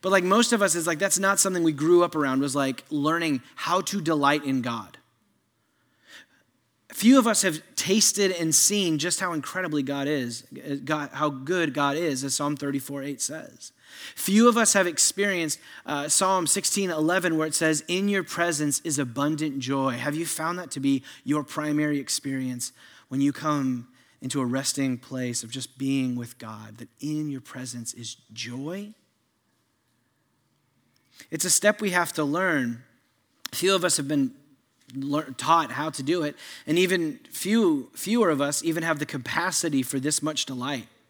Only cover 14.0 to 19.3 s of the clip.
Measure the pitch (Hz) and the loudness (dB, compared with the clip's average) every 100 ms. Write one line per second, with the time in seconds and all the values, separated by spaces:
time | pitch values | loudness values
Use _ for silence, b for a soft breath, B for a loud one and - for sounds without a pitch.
14 | B B - 202 233 233 214 202 180 147 | B B 2 8 8 6 4 4 2 2
15 | - - 202 185 160 - B B - 143 | 0 2 -2 0 -4 -6 B B -6 -6
16 | 151 - 190 190 160 - - - 196 156 | 0 2 4 2 2 0 0 -2 -2 0
17 | 156 180 180 160 156 151 160 156 - 180 | 2 2 2 0 0 0 2 0 -2 -2
18 | 202 202 175 - 170 151 147 139 170 143 | 2 0 -2 -2 -2 0 -2 -2 -4 -4
19 | 131 120 147 | -4 -2 -2